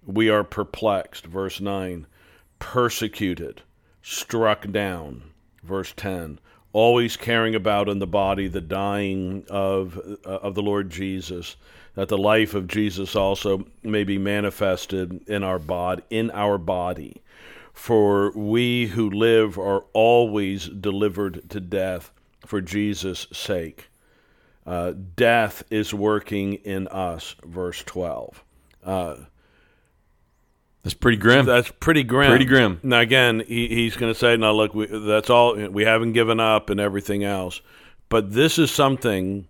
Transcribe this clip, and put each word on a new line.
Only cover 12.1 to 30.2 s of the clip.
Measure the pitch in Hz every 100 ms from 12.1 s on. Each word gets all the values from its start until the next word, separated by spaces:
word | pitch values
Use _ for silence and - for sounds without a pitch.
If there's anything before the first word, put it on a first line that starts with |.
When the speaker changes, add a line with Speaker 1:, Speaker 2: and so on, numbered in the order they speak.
| 101
Speaker 1:
life | 101 110 107
of | 101 90
Jesus | 104 107 92 98
also | 104 98 98 104 98 98 -
may | 113 107
be | 101 98
manifested | 98 104 104 - 101 92 - 95 92 90 -
in | 104
our | 95 92
bod-, | 78 90 90 90 -
in | 110 113
our | 101 104 101
body. | 82 90 87 90 69 50 _ - - - -
For | - - 113 104 101 101
we | 107 104 117 123 123 113
who | 95 110
live | 98 113 113 110 92
are | 98 98 -
always | 110 113 120 120 104 98 98 87
delivered | 98 101 98 104 92 101 87 85
to | 104
death | 90 98 92 90 - _ _ _
for | - 104
Jesus' | 90 101 104 98 95 90 -
sake." | - - 92 82 - - _ _ _ _ _ _ _ -
Uh, | 87 87 90 95 85
"Death | 117 117 107 - -
is | 110 107
working | 104 104 107 - 104 98
in | 98 104 95 95
us," | 95 92 85 - -
verse | 85 85 90 85
twelve. | - 90 90 62 58 - _ _ _ _
Uh, | 90 95 87 67 71 _ _ _ _ _ _ _ _ _